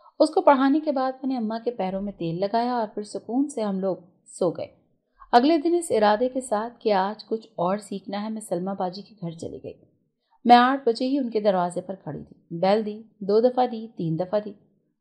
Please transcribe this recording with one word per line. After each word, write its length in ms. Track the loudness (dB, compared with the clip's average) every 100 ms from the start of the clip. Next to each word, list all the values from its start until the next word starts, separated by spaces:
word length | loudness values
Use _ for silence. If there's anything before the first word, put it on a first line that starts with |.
| -6 0
उसको 220 | 0 4
पढ़ाने 380 | 4 6 4 2
के 120 | 0
बाद 220 | -2 -2 -4
मैंने 220 | -4 -4
अम्मा 200 | -4 -4
के 120 | -6
पैरों 300 | -4 -4 -4
में 120 | -8 -6
तेल 240 | -6 -4
लगाया 360 | -2 0 0 -2
और 120 | -4
फिर 160 | -6 -10
सुकून 420 | -10 -4 -2 -2
से 140 | -2
हम 180 | -2 -2
लोग 240 | -2 -4 -10 _ -14
सो 220 | -2 -2
गए। 180 | -2 -8 _ _ _ _ _ 2
अगले 240 | 4 6 2
दिन 180 | 2 -2
इस 160 | 0
इरादे 360 | 2 4 4 0
के 120 | -4
साथ 360 | -4 -4 -4 -4
कि 80 | 0
आज 320 | 2 0 -4
कुछ 240 | -8 -8 -6 -4
और 180 | -2 -2
सीखना 400 | -6 -10 -8 -8
है, 120 | -8
मैं 100 | -10
सलमा 320 | -6 -4 -4 -4
बाजी 260 | -6 -6
के 140 | -14 -12
घर 180 | -12 -10
चली 240 | -12 -12
गई। 160 | -14 -16 _ _ _ _ _ _ 8
मैं 100 | 8
आठ 320 | 8 2 0
बजे 180 | 0 0
ही 140 | 0
उनके 220 | 0 0
दरवाजे 400 | 2 2 0 -4
पर 140 | -8 -10
खड़ी 220 | -10 -10
थी। 400 | -12 -20 -12 -2
बेल 240 | 2 2
दी, 200 | 0 -8 -14 -8
दो 180 | 0 4
दफ़ा 240 | 4 2 -2
दी, 200 | -4 -10
तीन 280 | -4 -2 -2
दफ़ा 220 | -2 -4
दी, 160 | -4 -12 _ _ _ _